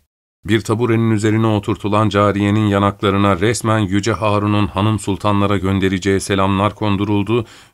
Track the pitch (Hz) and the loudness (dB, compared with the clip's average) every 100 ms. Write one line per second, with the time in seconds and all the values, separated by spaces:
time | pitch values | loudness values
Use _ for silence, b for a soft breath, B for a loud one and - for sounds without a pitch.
0 | _ _ _ _ 85 107 101 110 120 113 | _ _ _ _ -2 -2 0 -2 0 2
1 | 113 110 110 107 113 104 107 95 104 104 | 2 0 2 2 2 0 -2 -4 -2 0
2 | 107 98 104 98 101 104 107 98 101 98 | 2 2 2 2 0 2 2 2 0 0
3 | 104 98 101 92 104 117 113 110 101 101 | 0 2 2 2 0 0 0 0 0 -2
4 | 101 95 110 104 104 104 98 95 107 107 | -2 -2 0 0 0 0 -2 0 0 0
5 | - 92 107 101 101 101 95 98 92 95 | -2 -4 -2 0 0 0 0 0 0 0
6 | 95 98 - 98 95 98 101 98 107 98 | 0 0 0 0 0 0 -2 -2 -4 -2
7 | 104 104 101 117 113 B B | 0 0 0 -2 -4 B B